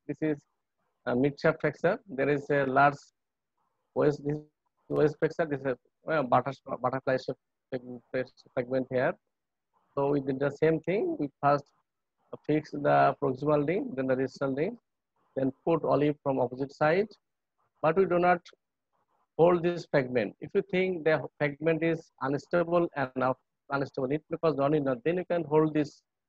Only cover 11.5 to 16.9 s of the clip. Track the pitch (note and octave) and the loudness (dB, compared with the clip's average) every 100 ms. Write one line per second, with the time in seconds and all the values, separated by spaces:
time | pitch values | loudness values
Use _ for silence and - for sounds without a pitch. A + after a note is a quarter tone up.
11.5 | C#3+ - _ _ _ _ _ - - - | 2 -2 _ _ _ _ _ -20 -12 -2
12.5 | D3+ D3+ D3 C#3+ C#3+ C#3 C#3 C#3 B2+ D3 | -2 -2 -2 2 4 4 2 -4 -2 0
13.5 | D3 D3 F#3+ C4 C3 C3 C3 C3 - C#3 | 2 2 -2 -4 -4 -2 0 -2 -4 -4
14.5 | C3+ F#3 A#3+ _ _ _ _ _ C3+ C3+ | -2 -4 -6 _ _ _ _ _ -2 -2
15.5 | - E3+ D#3+ C3 C#3 D3 D3 C#3+ C3+ B2 | -2 -2 0 2 2 2 0 -2 -2 -2
16.5 | B2+ C3+ - D3+ | -4 -8 0 2